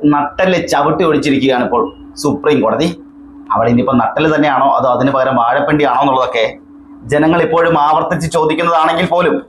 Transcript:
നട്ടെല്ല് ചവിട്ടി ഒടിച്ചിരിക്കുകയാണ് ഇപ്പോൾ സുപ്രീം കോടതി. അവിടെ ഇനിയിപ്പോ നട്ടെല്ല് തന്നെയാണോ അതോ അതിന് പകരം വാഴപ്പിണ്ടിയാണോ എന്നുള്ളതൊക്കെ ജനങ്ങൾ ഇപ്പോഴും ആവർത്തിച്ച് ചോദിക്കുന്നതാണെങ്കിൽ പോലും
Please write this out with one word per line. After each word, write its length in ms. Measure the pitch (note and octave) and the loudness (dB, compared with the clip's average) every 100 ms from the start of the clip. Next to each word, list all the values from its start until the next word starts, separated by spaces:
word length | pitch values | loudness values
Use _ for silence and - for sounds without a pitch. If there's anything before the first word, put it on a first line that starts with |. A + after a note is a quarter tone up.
| D3 | 2
നട്ടെല്ല് 440 | D3 C#3+ - F#3 F3 - | 0 -2 -2 0 0 -2
ചവിട്ടി 300 | D3 D3 D#3 E3+ | -2 0 0 0
ഒടിച്ചിരിക്കുകയാണ് 560 | C#3+ D3 C3+ C3 B2 A2+ | 0 0 0 0 0 0
ഇപ്പോൾ 140 | A#2 - - - - | -2 -2 -8 -20 -6
സുപ്രീം 360 | D3 B2+ D#3 C#3 | -4 -2 0 2
കോടതി. 240 | A2 A2+ E3+ F3+ - - - - - | 0 0 -2 -4 -18 -20 -20 -20 -4
അവിടെ 180 | G#2+ A#2 | 0 2
ഇനിയിപ്പോ 220 | A#2+ A#2 B2 | 2 2 0
നട്ടെല്ല് 280 | A2 C#3+ D#3+ | 0 0 0
തന്നെയാണോ 340 | D3+ D3 C3 C3+ B2 | 2 2 2 2 2
അതോ 100 | C3 B2 | 0 2
അതിന് 140 | C3+ | 0
പകരം 220 | C3 C3 B2 | 0 0 2
വാഴപ്പിണ്ടിയാണോ 600 | A#2 C3+ C#3+ D3+ C#3+ B2 | 0 0 -2 0 0 2
എന്നുള്ളതൊക്കെ 420 | C#3+ C3 B2 A2+ A2 - - - - - A2+ | 0 0 0 0 -2 -4 -20 -20 -20 -20 -4
ജനങ്ങൾ 260 | D3 D#3+ E3+ D#3 | 0 2 2 0
ഇപ്പോഴും 280 | E3 E3+ D#3 D3 | 2 2 2 2
ആവർത്തിച്ച് 420 | D#3 - E3 D#3 E3 | 0 0 -4 -2 -2
ചോദിക്കുന്നതാണെങ്കിൽ 680 | D#3 D#3 E3+ E3 D#3+ E3 F3+ | 0 0 0 2 0 0 -2
പോലും 200 | F3 E3+ - | 0 0 -2